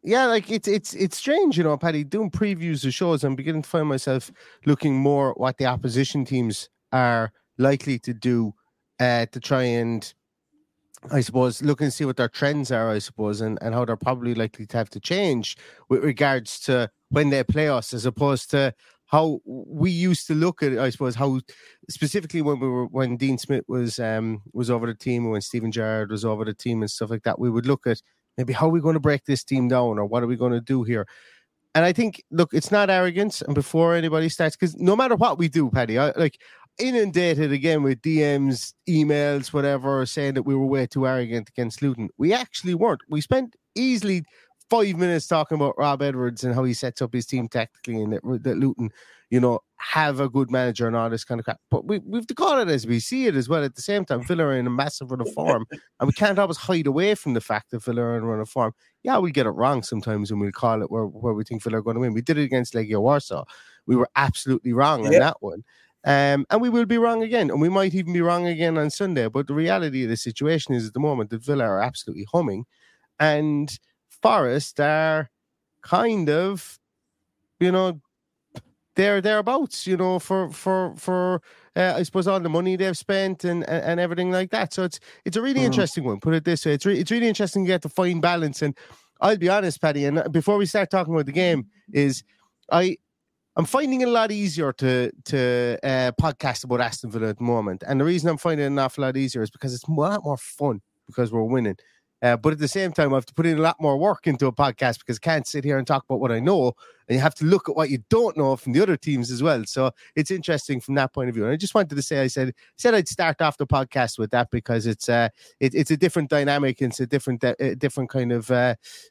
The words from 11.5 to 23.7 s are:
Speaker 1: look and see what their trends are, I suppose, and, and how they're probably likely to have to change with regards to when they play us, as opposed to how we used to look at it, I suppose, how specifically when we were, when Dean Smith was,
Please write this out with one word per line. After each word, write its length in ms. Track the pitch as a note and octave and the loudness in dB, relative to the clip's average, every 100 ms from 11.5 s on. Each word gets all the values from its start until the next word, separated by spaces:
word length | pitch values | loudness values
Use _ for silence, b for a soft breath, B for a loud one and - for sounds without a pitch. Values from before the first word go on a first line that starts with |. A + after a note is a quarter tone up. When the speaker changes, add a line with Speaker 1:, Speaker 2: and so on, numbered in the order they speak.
| A2 | 0
Speaker 1:
look 180 | D3 D3 | -2 0
and 120 | D3+ | 0
see 120 | - | -2
what 120 | C#3+ B2+ | -2 0
their 120 | A#2 | -2
trends 440 | - C#3+ D3 C3+ | 0 0 0 0
are, 180 | B2 A2+ | 0 0
I 80 | G#2+ | -2
suppose, 420 | - - G#2+ G#2 | -4 -4 -4 -2
and, 160 | A2 G#2+ | -4 -4
and 120 | A2+ | -4
how 120 | A#2 | -2
they're 120 | B2 A2+ | -2 -2
probably 380 | - B2+ A#2+ | -2 -2 -2
likely 320 | A2+ A2 - A2 | -2 -4 -6 -8
to 100 | A#2 | -4
have 140 | A2 | -4
to 100 | - | -6
change 560 | - F3+ G3 B2+ G#2 - b b b | -4 -2 0 0 -2 -10 b b b
with 140 | B2+ | 0
regards 560 | D3 A#2+ C#3+ C3 A2+ - | 0 2 2 0 -4 -10
to 300 | - B2+ A2+ _ - | 0 0 0 _ -2
when 200 | D3 D3 | 2 2
they 140 | C#3 | 2
play 240 | B2 D3+ D3+ | 2 0 2
us, 260 | C3 - | 0 -2
as 100 | B2 | -4
opposed 460 | A#2+ A#2 C#3+ C3 - | -4 0 0 0 0
to 240 | C#3+ C3+ - _ _ - | 0 0 -2 _ _ 0
how 320 | D3 D#3+ C#3+ | 2 2 -2
we 460 | - B2+ - D3+ F3+ | -8 -14 -10 -2 0
used 360 | F3 F#3 F3 - | 2 2 2 0
to 80 | |
look 280 | D#3 E3+ - | 0 2 0
at 100 | D3 | -2
it, 60 | B2 | 0
I 100 | C3 | -2
suppose, 260 | A#2 C3 | -2 -4
how 240 | A#2 C#3 C3 - b b b - | -2 0 -2 -6 b b b -14
specifically 520 | - D3+ G#3 D#3+ E3+ | -6 -2 -2 -4 -4
when 180 | D3 C#3 | -2 0
we 80 | C3 | -2
were, 200 | B2 B2 | -2 -4
when 320 | C3 B2+ A#2+ | -2 -2 0
Dean 180 | C3+ B2+ | 0 -2
Smith 280 | - C3+ | -2 -4
was, 320 | - | -2